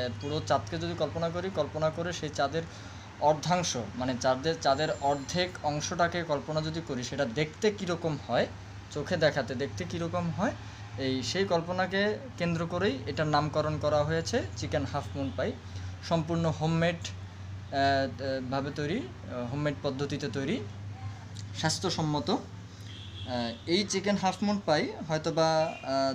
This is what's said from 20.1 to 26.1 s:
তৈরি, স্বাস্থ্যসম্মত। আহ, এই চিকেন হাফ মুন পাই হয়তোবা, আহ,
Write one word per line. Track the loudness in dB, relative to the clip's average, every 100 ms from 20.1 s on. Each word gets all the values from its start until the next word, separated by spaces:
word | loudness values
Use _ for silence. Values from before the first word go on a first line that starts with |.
| -2 -2
তৈরি, | -2 0 -2 -4 -8 -10 -8 -8 -10 -12 -10 -8 -2
স্বাস্থ্যসম্মত। | 0 2 0 0 0 2 2
আহ, | 0 -2 -12 -14 -14 -14 -12 -12 -10 -6 -2 -2 -4 2
এই | 2
চিকেন | 4 2 2 2
হাফ | 2 2
মুন | 2 2 4
পাই | 4 2 -2 -2
হয়তোবা, | 0 2 4 6 6
আহ, | 2 0 -2 2 2